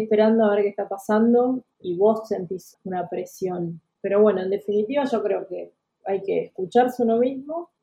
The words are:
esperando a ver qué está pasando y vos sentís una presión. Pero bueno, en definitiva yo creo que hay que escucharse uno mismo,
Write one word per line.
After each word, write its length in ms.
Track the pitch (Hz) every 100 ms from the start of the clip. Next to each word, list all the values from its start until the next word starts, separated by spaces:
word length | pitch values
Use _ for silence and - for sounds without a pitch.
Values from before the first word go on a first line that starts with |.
esperando 420 | 220 214 220 226
a 100 | 214
ver 100 | 208
qué 40 | 202
está 180 | 208 202
pasando 800 | 196 - 214 233 240 247 254 - _
y 160 | 185 175
vos 320 | 208 220 220
sentís 500 | 196 180 185 - _
una 240 | 196 185 175
presión. 720 | 180 180 - 185 180 170 165 _ _
Pero 180 | 196 202
bueno, 220 | 214 190
en 80 | 185
definitiva 540 | 196 - 208 214 285
yo 180 | 262 220
creo 260 | 202 185 -
que 240 | 175 170 _ _ _
hay 180 | - 196
que 220 | 196 170
escucharse 580 | 165 - 180 240 254 240
uno 140 | 226 226
mismo, 540 | 254 269 285 330 349 _